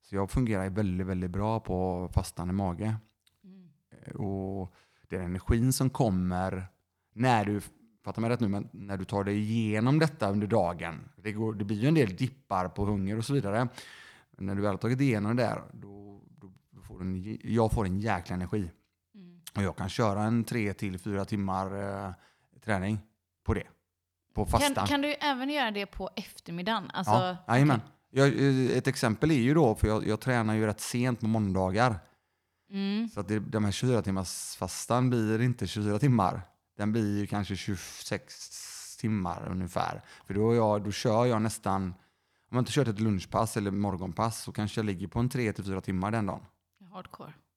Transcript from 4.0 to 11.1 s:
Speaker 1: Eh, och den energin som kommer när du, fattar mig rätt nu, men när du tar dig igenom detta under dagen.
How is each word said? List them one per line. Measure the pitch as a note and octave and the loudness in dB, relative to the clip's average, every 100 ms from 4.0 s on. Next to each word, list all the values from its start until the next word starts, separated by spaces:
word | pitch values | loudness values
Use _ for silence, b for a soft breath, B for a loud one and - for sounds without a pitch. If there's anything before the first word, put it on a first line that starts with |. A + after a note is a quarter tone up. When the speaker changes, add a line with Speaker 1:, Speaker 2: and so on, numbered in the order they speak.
| - | -16
Speaker 1:
Eh, | - | -8
och | G2+ G2 F#2+ G2 F#2 b b b b | -6 -4 -4 -6 -8 b b b b
den | F#2 | -6
energin | F2+ F2+ - A#2+ B2+ | -4 -6 2 4 4
som | B2+ C3 | 2 0
kommer | - A#2+ F#2 F2+ F2+ F#2 F#2 F#2 _ _ _ _ | 2 2 4 2 0 -2 -4 -10 _ _ _ _
när | G#2+ B2+ A#2 G2+ | -2 2 4 2
du, | G#2 - _ _ _ | -2 -4 _ _ _
fattar | - G2 | -10 -4
mig | A2+ | -2
rätt | A#2 | 0
nu, | A2+ | 0
men | G2 - | 0 -6
när | - G2+ G2 | -12 -8 -8
du | F#2 | -2
tar | G2+ | -2
dig | G2 G2+ | 0 0
igenom | G#2+ A2+ A2 G#2+ A#2+ D3+ | 0 0 0 2 4 4
detta | D#3 - G2+ | 2 2 0
under | G2+ G#2 | 0 2
dagen. | A2+ E2+ F2 E2 D#2+ - | 2 2 -2 -6 -8 -14